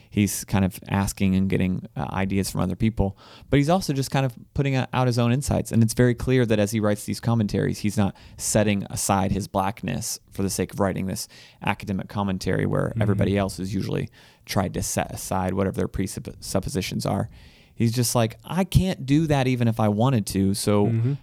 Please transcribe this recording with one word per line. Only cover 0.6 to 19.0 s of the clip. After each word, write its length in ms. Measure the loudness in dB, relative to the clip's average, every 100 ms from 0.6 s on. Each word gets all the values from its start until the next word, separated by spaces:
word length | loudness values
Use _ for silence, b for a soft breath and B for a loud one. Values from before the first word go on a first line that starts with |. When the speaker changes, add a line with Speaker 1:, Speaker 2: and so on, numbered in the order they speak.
| 2
Speaker 1:
of 120 | 0 -4
asking 460 | -2 0 0 2 4
and 140 | 2
getting, 380 | 2 0 -2 -6 -8
uh, 120 | -6
ideas 400 | -4 -2 0 -2
from 80 | -2
other 160 | -2 0
people, 420 | -2 0 -2 -2 B B 0
but 80 | 2
he's 120 | 4
also 240 | 2 0
just 180 | -2 0
kind 140 | 0 0
of 100 | -4 -8
putting 220 | -2 0 0
o-, 100 | 0
out 160 | 2 2
his 100 | 4
own 140 | 4
insights. 400 | 2 2 0 2
And 100 | 4
it's 120 | 4
very 200 | 6 4
clear 320 | 4 2 2 4
that 140 | 4
as 120 | 2
he 100 | 2
writes 240 | 2 0 -2
these 160 | -4
commentaries, 580 | 0 2 2 2 0 0
he's 160 | -2 2
not 160 | 0 0 B -8
setting 500 | 0 2 4 2 -2
aside 420 | -4 0 2 2
his 160 | 0 -2
blackness 720 | -2 -2 -2 -6 -4 -6 -8 -10
for 120 | -4
the 60 | -2
sake 240 | 0 -2
of 80 | 0
writing 240 | 0 0 -4
this 240 | -6 -10 B B B
academic 460 | -4 -4 -4 -6 -4
commentary 560 | -4 -2 -2 0 0 0
where 240 | 0 0
Speaker 2:
Mm-hmm. 120 | 0
Speaker 1:
everybody 360 | 2 2 2 2
else 180 | 0 -4
has 160 | -4
usually 360 | -4 -4 -4 -6 B B B -4
tried 280 | -2 0
to 100 | -2
set 280 | -4 -2 -4
aside 400 | -6 -4 -2 0
whatever 240 | 0 0 0
their 100 | -4
presuppositions 1160 | -2 -4 -6 -12 -12 -4 -4 -2 -4 -4 -4 -2
are. 240 | -2 -2 B B B B
He's 200 | -2 0
just 220 | 2 0 2
like, 220 | 0 -2 -6
"I 180 | -4 -2
can't 400 | -2 -4 -4